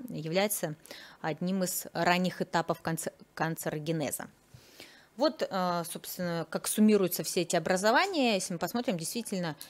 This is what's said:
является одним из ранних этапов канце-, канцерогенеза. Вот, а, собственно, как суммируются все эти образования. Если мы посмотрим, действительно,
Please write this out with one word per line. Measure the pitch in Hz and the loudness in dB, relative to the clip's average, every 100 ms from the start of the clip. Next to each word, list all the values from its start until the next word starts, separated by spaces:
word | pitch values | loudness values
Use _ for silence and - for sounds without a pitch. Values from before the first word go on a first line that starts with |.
| 254 | -8
является | 160 156 175 214 - 165 151 - - - - | -8 -2 2 2 0 -4 -6 -12 -18 -18 -10
одним | 160 151 180 190 | -6 -4 -2 0
из | 180 - - | 0 -4 -6
ранних | - 170 180 180 - | 0 2 4 2 -2
этапов | 180 170 165 165 | -2 0 0 -2
канце-, | - 165 - - - | -2 -4 -6 -10 -18
канцерогенеза. | - 160 165 165 156 151 165 135 - - - _ - - - - - - - | -4 -2 -2 -4 -4 -2 -2 -2 -4 -10 -14 _ -20 -20 -20 -20 -20 -20 0
Вот, | 302 - - | 0 2 -2
а, | 190 180 175 | 0 0 0
собственно, | 165 175 - - 175 170 160 | -2 -8 -12 -6 -4 -2 -4
как | 180 - | -4 -2
суммируются | - 214 208 180 - | 4 6 8 4 0
все | 160 - | -2 0
эти | 165 | 2
образования. | 175 160 185 208 262 381 349 247 | 0 2 2 4 4 4 2 2
Если | 196 - | 2 -2
мы | 175 | -4
посмотрим, | 180 240 240 180 | -2 -2 -2 -2
действительно, | 160 233 226 190 170 147 - | -4 -6 -4 -4 -4 -6 -12